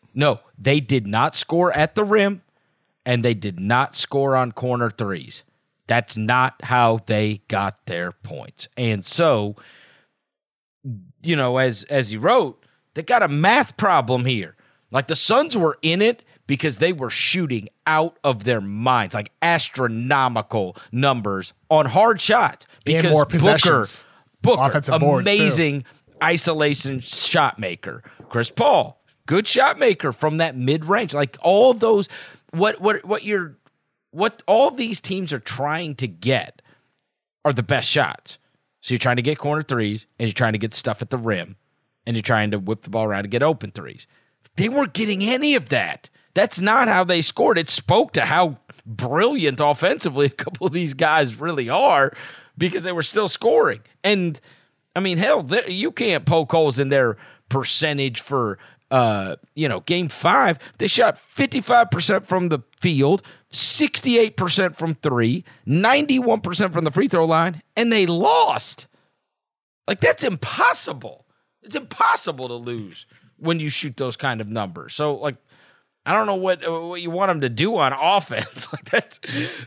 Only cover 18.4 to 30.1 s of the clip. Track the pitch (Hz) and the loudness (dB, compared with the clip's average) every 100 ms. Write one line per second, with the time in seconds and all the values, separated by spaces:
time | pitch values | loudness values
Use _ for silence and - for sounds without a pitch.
18.4 | 104 117 98 104 123 123 98 107 104 _ | 0 -2 -2 -4 0 2 0 -6 -10 _
19.4 | 170 170 - 135 123 113 123 139 127 113 | 0 0 -2 -2 -4 -2 0 0 2 -2
20.4 | 104 117 92 - - 117 139 123 101 95 | -4 -4 -4 -8 -10 -2 0 0 -2 -4
21.4 | 90 - _ 156 139 170 226 208 - 220 | -6 -14 _ 2 4 4 4 2 2 2
22.4 | 175 - - _ - 160 160 151 143 170 | 2 -2 -16 _ -2 2 4 4 4 4
23.4 | 175 160 180 139 101 - - _ _ _ | 4 6 4 4 2 -4 -8 _ _ _
24.4 | - 202 135 147 143 160 151 143 190 208 | 2 4 2 0 0 2 4 4 2 4
25.4 | 208 139 156 143 123 _ _ _ 156 170 | 4 2 0 -2 -8 _ _ _ 0 0
26.4 | 175 156 147 143 135 131 120 - - 170 | 0 0 0 0 -4 -6 -6 -2 0 2
27.4 | 139 - 98 87 92 60 - - - 117 | 0 0 -8 -8 -12 -16 -20 -20 -6 -4
28.4 | 120 - 294 202 - - _ _ - 175 | -4 0 4 4 2 -8 _ _ -2 -2
29.4 | 220 247 269 - 262 180 151 | 2 2 2 4 2 2 -2